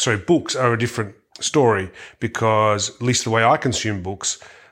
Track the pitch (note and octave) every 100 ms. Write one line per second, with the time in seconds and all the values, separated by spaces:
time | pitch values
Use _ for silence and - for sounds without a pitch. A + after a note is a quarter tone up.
0 | B2+ G#2+ - E3 - C3 B2 A#2 A#2 -
1 | G2+ - _ - - D3+ B2 G2+ F#2 -
2 | - - A2+ - A2+ G#2+ G#2+ G#2 F#2 -
3 | A#2+ B2 A2+ A2+ A#2 D3+ C3+ G#2 A2 G2
4 | F#2 G2 - - - - -